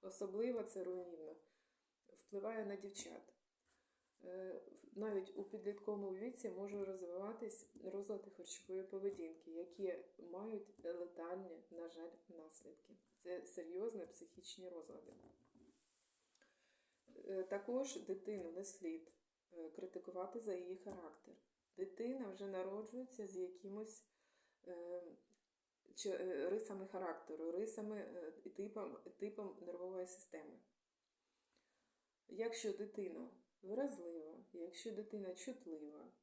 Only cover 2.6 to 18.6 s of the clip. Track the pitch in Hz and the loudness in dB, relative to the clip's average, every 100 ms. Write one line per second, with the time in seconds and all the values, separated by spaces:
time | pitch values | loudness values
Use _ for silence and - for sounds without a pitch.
2.6 | 202 202 202 - 170 - - - _ _ | 2 2 2 2 0 -4 -10 -20 _ _
3.6 | _ - _ _ _ _ 185 185 190 - | _ -20 _ _ _ _ -6 -2 -2 -2
4.6 | - - - - 214 202 190 - 196 214 | -6 -10 -8 0 4 4 2 0 -2 -2
5.6 | 196 202 - 208 202 190 226 254 220 180 | -2 -2 0 2 2 0 4 6 4 2
6.6 | 202 202 190 190 180 175 202 226 226 202 | 0 0 0 0 -2 -2 -2 -2 4 4
7.6 | - - 185 196 196 202 202 - 175 - | 4 -4 -2 0 2 0 -2 -8 -2 -2
8.6 | - 190 190 196 196 185 165 160 - 165 | 0 -2 0 0 2 2 -2 -6 -8 -6
9.6 | 175 - 196 175 - - 170 180 214 214 | -6 0 0 0 -4 -14 -8 -4 -2 -2
10.6 | 196 - 170 175 175 170 165 185 190 165 | -4 -6 -2 0 -2 -4 -2 -2 -4 -8
11.6 | - 170 170 165 165 165 - 170 156 - | -10 -6 -6 -6 -8 -10 -14 -12 2 2
12.6 | - - - 202 _ - 175 180 - - | 2 -14 -18 -20 _ -10 -4 -2 2 0
13.6 | 165 180 226 220 170 - 170 - - - | 0 0 0 0 0 -2 -2 -8 -4 -4
14.6 | 185 170 151 - - - - - - - | -4 -8 -8 -10 -10 -14 -16 -20 -20 -20
15.6 | - - - - - - - - - - | -20 -18 -16 -14 -14 -14 -14 -16 -16 -20
16.6 | - - _ _ - - - 190 185 202 | -20 -20 _ _ -16 -8 2 4 4 2
17.6 | 202 247 277 - - 190 - 208 170 170 | 4 4 4 0 0 0 2 0 0 4